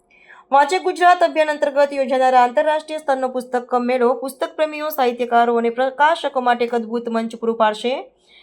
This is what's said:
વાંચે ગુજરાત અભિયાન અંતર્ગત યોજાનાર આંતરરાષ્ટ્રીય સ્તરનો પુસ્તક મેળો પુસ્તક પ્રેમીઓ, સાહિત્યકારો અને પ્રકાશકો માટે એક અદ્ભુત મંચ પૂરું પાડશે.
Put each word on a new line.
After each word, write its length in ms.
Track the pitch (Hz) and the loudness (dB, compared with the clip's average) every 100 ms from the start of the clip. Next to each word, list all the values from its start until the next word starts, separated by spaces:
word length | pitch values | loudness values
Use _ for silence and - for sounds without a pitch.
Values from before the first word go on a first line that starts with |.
| _ _ _ - - | _ _ _ -20 0
વાંચે 280 | 277 285 370 | 2 4 0
ગુજરાત 440 | 349 320 359 359 | -2 4 4 6
અભિયાન 260 | 330 311 311 | 2 2 0
અંતર્ગત 440 | 294 285 269 285 | 0 0 2 0
યોજાનાર 420 | 277 254 262 254 254 | 0 -2 2 4 4
આંતરરાષ્ટ્રીય 640 | 247 269 302 311 311 311 | 4 2 0 -2 -4 -8
સ્તરનો 300 | 302 262 254 | -2 -2 -2
પુસ્તક 460 | 254 247 247 240 247 | -6 -6 -6 -2 -2
મેળો 380 | 240 254 240 | 0 2 2
પુસ્તક 420 | 269 269 - 330 - | 0 -6 -8 -8 -2
પ્રેમીઓ, 340 | 311 302 302 | -4 -2 -6
સાહિત્યકારો 680 | 302 247 240 240 233 233 233 | -2 -2 -2 0 2 2 0
અને 140 | 233 | -2
પ્રકાશકો 720 | 233 262 262 302 311 277 269 | -2 -4 2 0 2 -2 -2
માટે 240 | 247 240 240 | 0 0 0
એક 100 | 240 | -2
અદ્ભુત 340 | 220 233 233 | -4 -6 -4
મંચ 260 | 226 226 226 | -6 -6 -6
પૂરું 220 | 233 226 | -6 0
પાડશે. 540 | 214 214 240 294 - _ _ _ | 0 0 -6 -6 -10 _ _ _